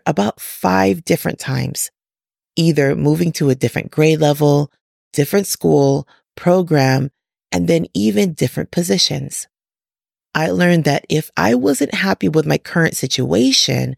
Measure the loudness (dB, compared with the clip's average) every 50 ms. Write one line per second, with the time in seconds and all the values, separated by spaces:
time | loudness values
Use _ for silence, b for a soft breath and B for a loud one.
0 | -2 -4 -2 0 -2 -2 -4 -6 -14 -16 -16 -4 -2 0 2 2 2 2 0 -2
1 | 0 -2 -2 -2 -2 -6 -8 -6 -6 -6 -4 -4 -4 -6 -6 -8 -10 -10 _ _
2 | _ _ _ _ _ _ _ _ _ _ -2 0 2 2 2 2 2 0 0 0
3 | 0 0 2 2 0 -2 -2 0 0 0 0 2 0 -4 -2 -4 -10 -6 0 2
4 | 2 2 4 2 2 0 2 2 2 2 4 2 0 -2 _ _ _ _ _ _
5 | _ _ -2 -2 -2 0 0 -2 -2 -2 -8 -2 0 2 2 4 4 2 2 0
6 | -4 b b b b b _ -4 0 2 2 2 2 2 2 2 2 2 2 0
7 | -2 -4 _ _ _ _ _ _ _ -6 -4 -2 0 2 2 0 0 -4 -4 -2
8 | -2 0 2 2 0 0 0 -2 -4 -4 -2 -6 -10 -6 -4 -4 -2 -2 0 0
9 | 0 0 -2 -4 -8 -8 -10 -12 -14 _ _ _ _ _ _ _ _ _ _ _
10 | _ _ _ _ _ _ -4 -4 -2 -2 0 2 4 4 4 4 2 2 0 0
11 | -2 -2 -2 -2 -2 -4 -4 -2 0 2 2 2 2 0 0 0 -2 -4 -2 -4
12 | -2 -2 -2 0 -2 0 0 0 0 2 -2 -2 _ -4 -2 0 0 0 -2 -4
13 | -6 -4 -2 -2 -2 0 2 2 2 2 2 2 0 0 0 -2 -2 -4 -8